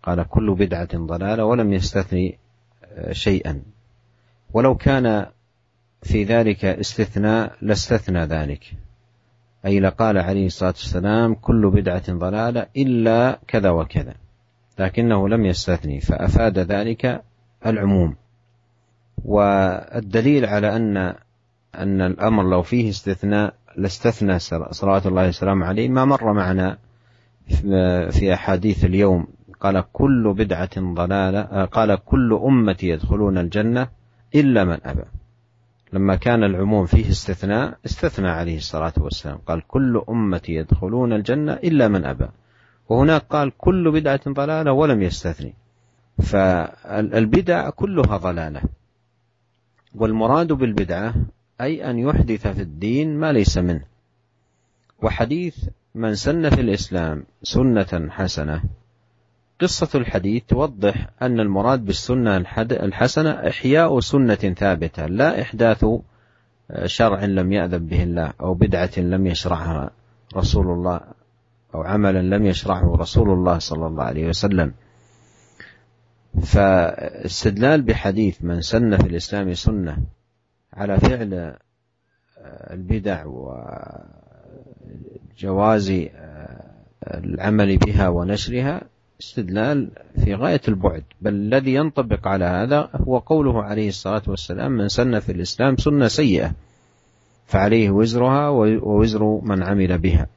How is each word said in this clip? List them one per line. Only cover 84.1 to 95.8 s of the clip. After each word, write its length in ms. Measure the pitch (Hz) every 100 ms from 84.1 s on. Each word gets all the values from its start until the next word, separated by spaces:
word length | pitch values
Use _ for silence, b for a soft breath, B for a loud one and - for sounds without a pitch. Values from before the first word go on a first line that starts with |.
| 50 50 50 - - - - - - - - -
وجواز 600 | - 95 95 107 110 98 92 82 - 80 76 76 62 - - - _ -
العمل 720 | - 87 - 104 107 101 95
بها 320 | - 101 95
ونشرها 720 | 87 87 104 - 123 135 165 - _ _ _
استدلال 720 | - - 92 98 113 147 113 - - -
في 120 | 95 98
غاية 260 | 139 156 -
البعد، 360 | 101 95 78 73 _
بل 120 | 101
الذي 400 | 101 104 131 131
ينطبق 540 | 131 156 143 120 104 95
على 180 | 98 87
هذا 440 | 90 117 147 147
هو 240 | 139 - 127
قوله 460 | - 156 143 117
عليه 240 | 101 104 107
الصلاة 340 | 95 95 107 104
والسلام: 440 | 95 - 95 127
"من 160 | 123 101
سن 320 | - 127 113
في 120 | -
الإسلام 460 | 92 90 - 131
سنة 300 | 131